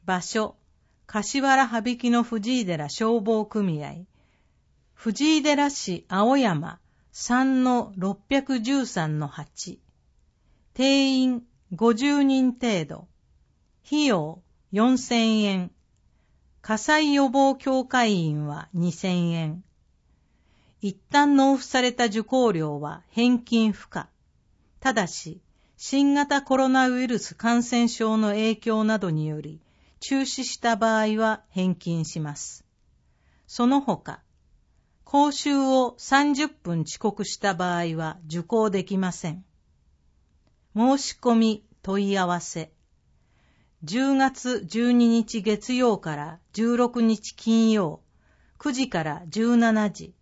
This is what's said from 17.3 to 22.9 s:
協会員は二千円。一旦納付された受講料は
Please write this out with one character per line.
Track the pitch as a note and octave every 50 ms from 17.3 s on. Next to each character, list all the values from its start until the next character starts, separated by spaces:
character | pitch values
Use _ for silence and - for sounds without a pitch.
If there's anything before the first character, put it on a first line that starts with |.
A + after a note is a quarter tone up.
| A#3 C#4 C4+ C4+ C4+
協 | C4+ - C#4 C4 C4 B3+
会 | C4 - B3+ A#3+ A3 G#3
員 | F#3 E3 D#3 D3+ D3+ D3+
は | D3 D3 D3+ - - -
二 | F3+ E3+ F3+
千 | E3 - - F#3+ F3+ F3+ F3 E3+
円。 | E3+ E3 E3 D#3 D3+ F3+ F#3+ _ _ _ _ _ _ _ _ _ _ _ _ _ _ _ _ _ _ _ _ _ _ _
一 | - G3+ F#3+ _ _ _
旦 | - C#4+ D4 C#4+ C#4+
納 | C#4 C4+ C4+ C#4
付 | C4 C4 -
さ | - C4
れ | B3 B3
た | A#3+ - A#3+
受 | A#3 G3 A3
講 | G#3+ A3 - C4 B3 A#3
料 | G3+ E3 D#3 D3+ D3 C#3+
は | D3 D3